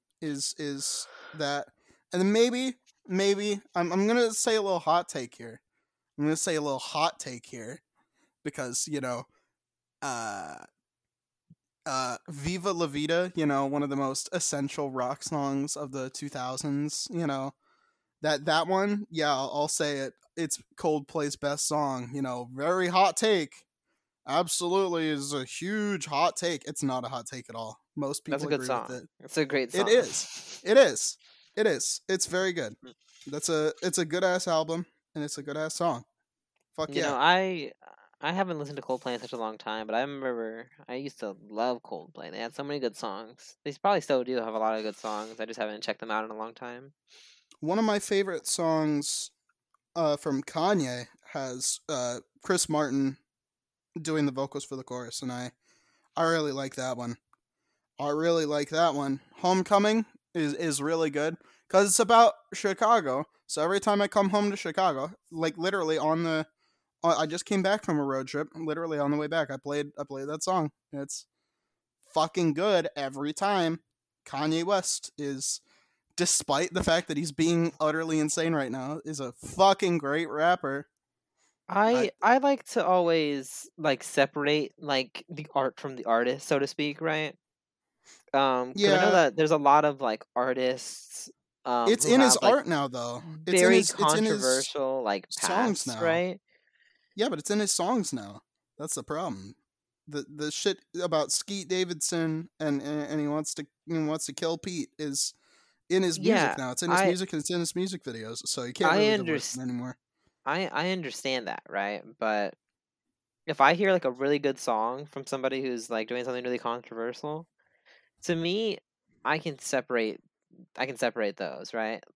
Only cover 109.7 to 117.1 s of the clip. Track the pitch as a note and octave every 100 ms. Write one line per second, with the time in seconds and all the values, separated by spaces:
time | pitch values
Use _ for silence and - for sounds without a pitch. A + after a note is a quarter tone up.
109.7 | B2 B2+ - _ _ _ _ C3 E3 F#3
110.7 | C#3+ F3+ F#3 C#3 - C3+ B2+ G2+ G#1+ -
111.7 | G2 G2+ G#2 - - A2 G#2+ G2+ - _
112.7 | _ _ _ _ _ _ _ - D3 C#3
113.7 | F3 G3 F3+ C3+ B2 C#3 D3 C#3+ C3 -
114.7 | A2 A2+ C3 D3 C#3 C3 C3+ C3 C3+ C3+
115.7 | A#2+ A2 A2+ A2 B2 B2 B2 B2 B2 A#2+
116.7 | A#2+ - A2+ A#2